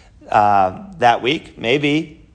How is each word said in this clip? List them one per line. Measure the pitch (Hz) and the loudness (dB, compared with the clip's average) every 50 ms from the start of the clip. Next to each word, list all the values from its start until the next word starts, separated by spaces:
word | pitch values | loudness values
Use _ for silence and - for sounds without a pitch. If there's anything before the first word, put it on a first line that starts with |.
| - - - - - - | -20 -20 -20 -20 -8 -2
Uh, | - 110 104 104 101 98 95 92 92 - 101 - - - | 2 2 4 4 4 2 2 0 -2 -6 -14 -18 -4 0
that | 120 120 117 101 | 2 2 2 2
week? | 107 123 156 160 - - - - | 0 -4 -4 -4 -8 -14 -14 -8
Maybe, | 113 113 127 151 143 143 147 156 160 156 - - - _ | -4 -2 -2 0 0 0 -2 -2 -4 -6 -12 -20 -20 _